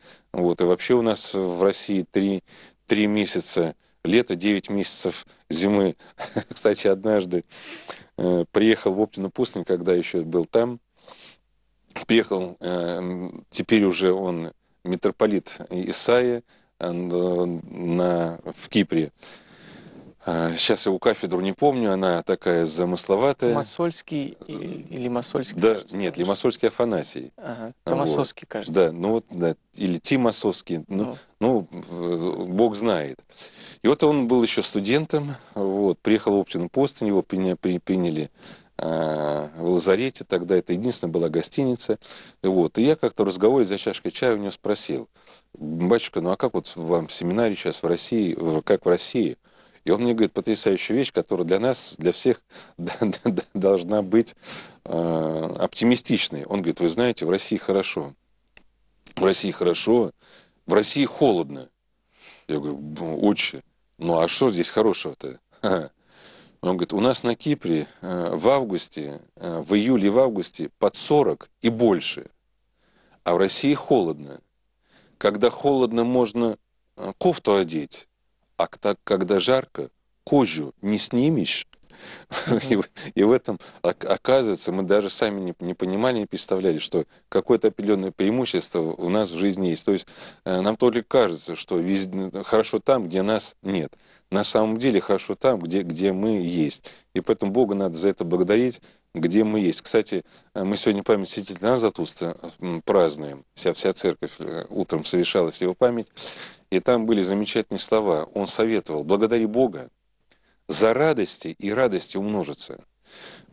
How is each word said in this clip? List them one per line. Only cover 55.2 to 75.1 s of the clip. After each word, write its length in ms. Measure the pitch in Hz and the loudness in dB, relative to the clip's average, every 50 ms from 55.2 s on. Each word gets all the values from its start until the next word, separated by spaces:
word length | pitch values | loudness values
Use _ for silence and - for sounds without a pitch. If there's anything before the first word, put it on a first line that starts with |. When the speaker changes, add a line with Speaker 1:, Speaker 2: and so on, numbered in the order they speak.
| 80 78 80 80 80 - - - | 0 -2 -2 -4 -4 -6 -4 -4
Speaker 1:
оптимистичной. 840 | 87 - - - 110 117 123 117 - - 123 98 - - - 71 71 | -4 -4 -2 0 2 2 2 2 2 0 0 0 0 -2 -4 -6 -6
Он 140 | - 101 101 | -6 -6 -2
говорит: 240 | 90 80 - - | -2 -2 -2 0
«Вы 80 | 87 85 | 0 0
знаете, 360 | 80 107 120 123 113 - 80 | 2 2 0 0 0 0 0
в 40 | 80 | 0
России 280 | 92 95 - - 110 101 | 0 0 0 -2 -4 -2
хорошо. 560 | - - 95 98 95 - - 95 76 - - _ _ _ _ _ _ _ _ - - _ _ _ _ _ _ _ _ - - | -2 0 0 0 0 0 -4 -6 -8 -8 -12 _ _ _ _ _ _ _ _ -20 -20 _ _ _ _ _ _ _ _ -16 -4
В 80 | - 92 | 0 2
России 280 | 95 95 - - 98 | 2 2 2 0 -4
хорошо, 600 | 85 - 92 90 85 - - 107 113 120 110 80 - _ _ _ - - - _ _ _ _ | -4 0 2 2 2 2 2 2 4 4 2 0 -4 _ _ _ -20 -20 -20 _ _ _ _
в 80 | - 95 | 2 2
России 320 | 104 98 - - 143 139 | 2 4 2 2 0 0
холодно». 640 | 120 - - 151 131 104 87 80 69 71 67 64 - _ _ _ _ _ _ _ _ _ _ - - - - _ - | 0 2 4 4 4 4 4 0 -2 -6 -12 -14 -16 _ _ _ _ _ _ _ _ _ _ -20 -20 -20 -20 _ -6
Я 80 | - - | -4 -4
говорю: 180 | - 76 71 - | -4 -6 -8 -8
«Б-, 380 | 73 76 76 76 87 82 78 | -10 -12 -10 -8 -8 -6 -2
отче, 460 | - - 104 104 - - - - 67 - _ _ _ _ _ _ - | 2 2 2 2 2 0 -4 -6 -10 -16 _ _ _ _ _ _ -6
ну 200 | - 85 85 80 | -2 0 2 4
а 80 | 82 85 | 2 2
что 220 | - - 135 127 | 2 2 2 2
здесь 200 | 101 85 85 - | 4 2 0 0
хорошего-то?» 680 | - 107 107 110 90 - - 80 67 - - 67 64 - _ _ _ _ | 2 2 2 2 2 0 -4 -10 -10 -12 -12 -14 -14 -16 _ _ _ _
<laughs> 300 | - 104 95 87 76 71 - _ _ _ _ - - - - - - - _ _ | -2 0 0 0 -2 -6 -12 _ _ _ _ -20 -20 -20 -20 -20 -20 -20 _ _
Он 160 | - 90 92 90 | -2 -2 0 0
говорит: 160 | 90 - - | 0 -2 0
«У 60 | 98 | 2
нас 220 | 107 127 127 - | 2 2 2 2
на 140 | - 120 117 | 0 -2 -4
Кипре, 500 | - - 151 147 - - 87 82 78 73 - - _ | -2 -2 -2 -2 -2 -2 -2 -2 -2 -2 -4 -10 _
э, 280 | - 90 90 90 85 85 87 | -10 -8 -6 -4 -4 -4 -4
в 140 | 80 78 117 | 0 2 4
августе, 680 | 135 139 131 107 95 82 - - - 78 73 71 71 - - _ _ | 4 4 2 0 -4 -4 -4 -6 -8 -10 -10 -10 -12 -14 -18 _ _
э, 240 | - 90 87 85 82 | -12 -10 -8 -6 -6
в 140 | - 80 98 | -2 0 2
июле 320 | 104 104 123 131 113 95 101 | 2 4 4 2 2 2 4
и 20 | |
в 80 | 101 123 | 4 4
августе 540 | 135 127 110 98 87 - - - - - - _ | 4 2 0 -2 -6 -6 -8 -8 -10 -10 -4 _
под 160 | - 120 - | 0 0 0
сорок 560 | - - - 151 147 135 101 73 - - - _ _ | -2 0 2 4 4 4 4 0 -2 -6 -14 _ _
и 80 | - 117 | -2 0
больше, 560 | 113 113 120 113 95 82 - - - - - - - _ _ _ _ _ _ _ _ _ _ _ _ _ _ _ _ _ _ | 2 4 4 4 4 4 0 -4 -8 -8 -12 -16 -20 _ _ _ _ _ _ _ _ _ _ _ _ _ _ _ _ _ _
а 120 | 85 87 | 0 2
в 20 | 87 | 2
России 380 | 98 95 - - - 135 147 | 2 2 2 0 0 0 0
холодно. 640 | 139 - - 147 120 92 82 78 73 73 69 69 - _ _ _ _ _ _ _ _ _ _ _ _ _ _ | 0 2 2 2 2 2 2 -2 -6 -10 -16 -18 -18 _ _ _ _ _ _ _ _ _ _ _ _ _ _